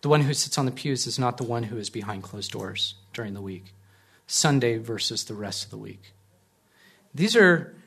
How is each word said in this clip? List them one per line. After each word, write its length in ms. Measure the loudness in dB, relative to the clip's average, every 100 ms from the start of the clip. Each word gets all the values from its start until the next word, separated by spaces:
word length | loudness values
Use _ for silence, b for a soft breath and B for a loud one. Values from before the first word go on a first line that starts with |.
The 80 | 4
one 140 | 4
who 100 | 4
sits 240 | 0 -2 -2
on 80 |
the 80 | -2
pews 340 | -4 -4 -2 -4
is 120 | -2
not 180 | -2 -2
the 80 |
one 200 | -4 -4
who 120 | -4 -6
is 140 | -8
behind 320 | -8 -8 -10
closed 280 | -10 -12 -10
doors 440 | -8 -8 -6 -6 -8 _
during 220 | -10 -8
the 80 | -8
week. 320 | -10 -12 -14 -20 b b b b _
Sunday 520 | 2 4 6 4 0
versus 460 | -4 -4 -4 -6
the 100 | -8
rest 300 | -8 -8 -8
of 60 | -10
the 60 | -12
week. 360 | -14 -16 -20 _ _ _ _ _ _ b b b b
These 220 | 0 2 8
are 380 | 8 8 2 B